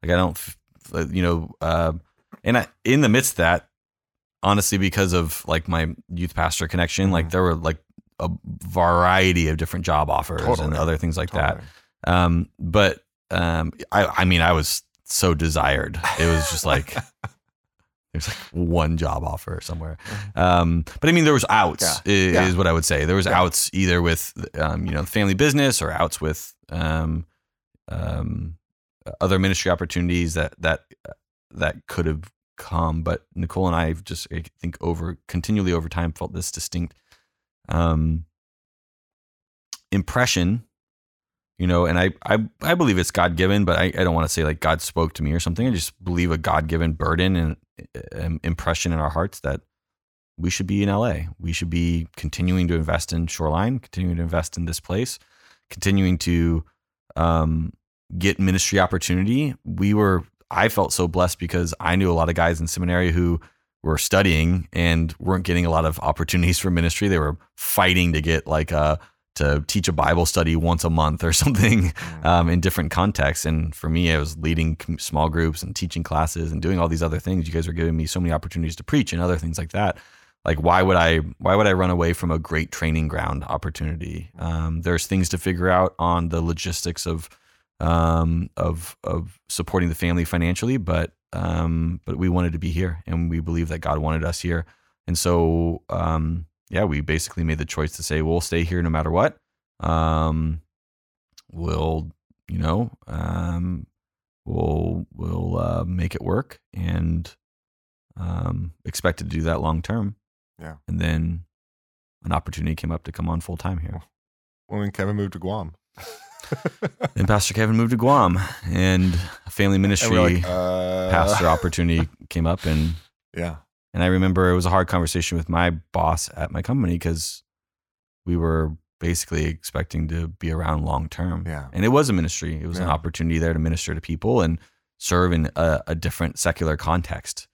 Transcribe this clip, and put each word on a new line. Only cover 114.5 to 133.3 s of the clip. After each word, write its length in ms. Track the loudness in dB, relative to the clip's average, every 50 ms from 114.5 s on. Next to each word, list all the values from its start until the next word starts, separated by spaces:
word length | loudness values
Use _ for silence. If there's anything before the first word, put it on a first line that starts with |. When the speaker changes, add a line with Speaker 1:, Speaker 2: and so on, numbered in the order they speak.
| _ _ _ _
Speaker 2:
Well, 120 | -8 -6
then 100 | -6 -6
Kevin 240 | -4 -4 -4 -2 -2
moved 180 | -2 -4 -4 -6
to 60 | -8
Guam. 340 | -6 -6 -6 -6 -8 -10 -14 _ _ _ _ -20
<laughs> 80 | -20 -18 -18 -20 -20 -20 -20 -20 -10 -10 -10 -6 -6 -8 -8 _ -8 -8 -8 _ -8 -6 -2
Speaker 1:
And 120 | 0 2 2
Pastor 260 | 2 2 2 0 0
Kevin 240 | 0 2 2 4 2
moved 140 | 2 2
to 60 | 2 2
Guam, 400 | 4 4 6 6 6 4 4 2 0 -4 -6 -10 -8 -4
and 440 | 0 2 2 4 4 4 4 4 2 0 -2 -4 -10 -18 _ -18
a 20 |
family 260 | -2 0 2 2 4
Speaker 2:
And 60 | 4 4
we're 40 | 4
Speaker 1:
ministry 300 | 4 2 2 2 4 4
Speaker 2:
like, 260 | 6 4 4 2 0
"Uh." 640 | 0 -2 -2 0 0 0 0 -2 -2 -2 -2 0 2
Speaker 1:
pastor 380 | 4 4 4 4 4 4 4 4
opportunity 600 | 4 4 2 -2 0 0 2 2 4 2 2 0 -4 _ -20 -8
came 160 | -4 -2 0
up, 200 | 0 0 0 0
and 280 | 0 2 2 2 0 -2 -4 -10 _ _ _ _ _ _
Speaker 2:
Yeah. 200 | -6 -6 -6 -6 -10 _ _ _ _ _ _ _
Speaker 1:
and 100 | 0 2
I 40 | 2
remember 420 | 4 4 4 4 4 4 4 4
it 40 | 4
was 100 | 4 2
a 40 | 4
hard 180 | 4 4 2 2
conversation 500 | 2 0 0 0 0 -2 -2 -2 -2 -4
with 100 | -2 -2
my 220 | 0 2 2 2 0 -2 -8 _ _
boss 360 | 0 0 0 0 0 -4 -8 -8
at 160 | -8 -8 -6
my 100 | -6 -6
company 380 | -4 -2 -2 0 0 0 -2 -2
'cause 440 | -2 -2 -2 -2 -4 -8 -10 -12 _ _ _ _ _ _ _ _ _ _ _ _ _ _ _ _ _
we 100 | -2 -2
were 400 | 0 2 2 0 0 0 -2 -4 -8 _ _ _ _
basically 460 | -4 -2 -2 -2 -2 -4 -2 -2 -2
expecting 640 | -2 -4 -6 _ -8 -6 -6 -6 -4 -4 -4 -4 -2
to 180 | -2 -4 -4 -6
be 240 | -8 -6 -4 -4
around 320 | -2 -2 -2 -2 -2 -2 0
long 220 | -2 -2 -2 -4 -6
term. 340 | -6 -6 -4 -4 -4 -4 -6 -6
Speaker 2:
Yeah. 220 | -8 -8 -10 -8 -4
Speaker 1:
And 120 | 0 2
it 40 | 4
was 200 | 4 4 4 4
a 40 | 2
ministry. 480 | 0 0 0 -2 -4 -6 -6 -6 -6
It 60 | -6 -6
was 100 | -6 -4
an 100 | -2 0
Speaker 2:
Yeah. 60 | 0
Speaker 1:
opportunity 460 | -2 -2 -6 -6 -2 -2 0